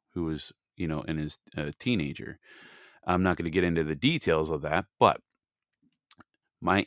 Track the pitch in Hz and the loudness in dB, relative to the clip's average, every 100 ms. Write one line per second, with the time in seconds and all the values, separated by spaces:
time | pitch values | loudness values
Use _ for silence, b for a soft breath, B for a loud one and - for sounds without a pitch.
0 | _ 90 80 76 - - _ - 85 76 | _ -6 -4 -4 -8 -16 _ -8 -6 -4
1 | - 78 76 - _ - 73 - 120 110 | -4 -4 -4 -8 _ -8 -8 -6 -2 -2
2 | 71 - - - B B B B B B | -2 -6 -12 -16 B B B B B B
3 | - 92 92 85 82 90 87 82 78 73 | 0 2 2 0 0 0 2 2 0 0
4 | 135 165 - 80 78 76 76 80 - - | 2 2 2 2 2 -2 -2 -2 -2 4
5 | 110 - _ _ _ _ _ _ _ _ | 4 4 _ _ _ _ _ _ _ _
6 | - - - _ _ - 85 95 | -20 -20 -20 _ _ -6 0 2